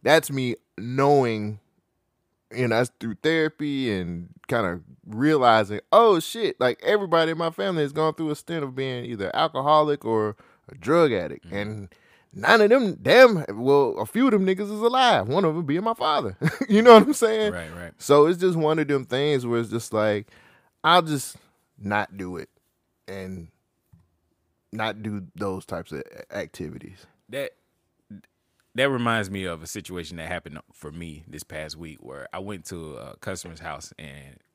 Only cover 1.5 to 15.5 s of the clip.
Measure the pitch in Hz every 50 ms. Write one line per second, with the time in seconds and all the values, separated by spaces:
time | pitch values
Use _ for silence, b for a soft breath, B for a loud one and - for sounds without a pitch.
1.5 | 107 104 _ _ _ _ _ _ _ _ _ _ _ _ _ _ _ _ _ _
2.5 | - 117 127 117 110 113 131 120 _ _ - 117 104 - - 156 160 160 156 156
3.5 | - _ 151 147 143 135 135 120 104 95 90 85 87 85 87 - - _ _ -
4.5 | 135 117 107 90 85 90 80 _ - _ _ - 107 110 135 151 156 147 127 120
5.5 | 113 110 107 95 104 104 - _ - 202 233 226 202 165 - - - 226 220 170
6.5 | - _ 123 127 117 _ - - 202 214 202 175 165 165 165 160 165 165 170 165
7.5 | 160 - 196 196 185 165 147 139 143 151 156 156 151 - 165 156 147 - - -
8.5 | 170 165 147 135 127 131 135 135 127 123 120 117 120 101 98 92 - - 156 160
9.5 | 151 143 135 147 156 151 151 151 143 - - 113 113 110 107 107 101 b b b
10.5 | b b b - - - - 110 156 170 170 147 117 95 85 76 71 71 _ 87
11.5 | 92 101 104 104 110 107 101 92 b b b b b b b b - 95 104 143
12.5 | 208 226 208 208 233 277 247 202 170 - - 131 165 240 262 247 214 170 143 -
13.5 | 104 107 120 131 143 143 139 117 - - 107 110 - 220 262 269 220 202 190 190
14.5 | 190 185 208 202 214 208 220 233 240 262 262 240 208 131 95 107 135 180 196 165